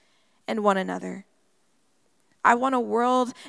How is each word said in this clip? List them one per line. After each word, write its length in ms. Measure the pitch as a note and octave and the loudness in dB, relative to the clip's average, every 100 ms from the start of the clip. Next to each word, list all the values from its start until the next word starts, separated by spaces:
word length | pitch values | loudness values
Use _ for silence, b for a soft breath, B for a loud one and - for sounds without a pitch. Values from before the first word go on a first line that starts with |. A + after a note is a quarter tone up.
| _ _ _ _ - | _ _ _ _ -8
and 160 | A3+ | 0
one 140 | G#3 F#3+ | 2 2
another. 480 | F#3 F#3 F#3 F#3+ - _ _ _ _ _ _ _ _ _ _ _ | -2 -6 -8 -12 -16 _ _ _ _ _ _ _ _ _ _ _
I 120 | - A#3+ | 2 4
want 200 | C4 C4 | 2 -2
a 40 | |
world 540 | G#3+ A3 B3 B3+ B3 B | -2 0 2 2 0 B